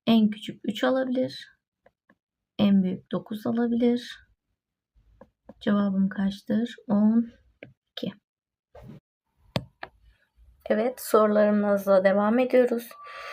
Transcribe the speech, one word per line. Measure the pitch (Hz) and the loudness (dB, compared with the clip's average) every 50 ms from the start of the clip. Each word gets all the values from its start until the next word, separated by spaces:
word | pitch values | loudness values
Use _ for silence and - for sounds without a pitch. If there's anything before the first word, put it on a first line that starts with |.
| - - | 0 2
En | 226 226 220 208 | 4 4 4 2
küçük | 208 - - - - - - | 0 -4 -12 -14 -16 -10 -8
üç | - 202 - - | -8 -6 -2 -2
alabilir. | 254 262 262 262 254 247 262 254 262 - - - - _ _ _ _ _ _ _ _ _ _ _ _ _ _ _ _ _ _ _ _ _ - | 0 0 0 -2 -2 -2 -2 -4 -4 -6 -12 -20 -20 _ _ _ _ _ _ _ _ _ _ _ _ _ _ _ _ _ _ _ _ _ 0
En | 208 202 196 196 185 | 2 4 4 4 2
büyük | 185 185 190 - - | 0 -2 -8 -8 -8
dokuz | - 180 170 - 220 214 - 240 | -8 -8 -8 -8 -12 -8 -6 -4
alabilir. | 233 233 240 233 233 233 247 240 240 247 240 - - - _ _ _ _ _ _ _ _ _ _ _ _ _ _ _ _ _ _ _ - - _ _ _ _ - - _ | -2 -2 -2 -2 0 0 0 0 0 0 -4 -10 -18 -20 _ _ _ _ _ _ _ _ _ _ _ _ _ _ _ _ _ _ _ -20 -20 _ _ _ _ -20 -18 _
Cevabım | - 226 208 202 202 202 190 190 190 190 | -4 -2 0 0 0 0 0 0 -2 -2
kaçtır? | 196 - 196 196 196 202 - - 214 214 233 240 - - - - | -2 -4 -4 -4 -4 -6 -6 -4 -4 -4 -4 -4 -8 -12 -6 -2
On | 214 202 214 214 226 233 233 233 - _ _ _ _ _ - - - _ _ _ | 0 2 2 2 2 2 0 -2 -6 _ _ _ _ _ -20 -20 -20 _ _ _
iki. | - - - - - _ _ _ _ _ _ _ _ _ _ _ _ - - - - - _ _ _ _ _ _ _ _ _ _ - - - - _ _ - - _ _ _ _ _ _ _ _ _ _ _ _ _ _ - | -16 -12 -10 -10 -10 _ _ _ _ _ _ _ _ _ _ _ _ -20 -20 -20 -20 -20 _ _ _ _ _ _ _ _ _ _ -8 -8 -8 -10 _ _ -20 -20 _ _ _ _ _ _ _ _ _ _ _ _ _ _ -6
Evet, | - - 214 220 254 247 - | -4 -2 -2 -2 -4 -6 -8
sorularımızla | - - - 220 214 214 208 208 208 208 208 208 202 208 202 196 196 196 196 190 190 | -4 0 2 4 4 4 4 4 4 4 2 2 0 0 0 0 2 2 4 4 4
devam | 196 190 202 208 208 220 247 | 4 4 2 2 2 2 2
ediyoruz. | 254 247 - 254 247 240 240 233 233 - - - - - - - - - | 0 2 4 4 2 2 0 -4 -8 -10 -16 -20 -20 -18 -18 -16 -16 -14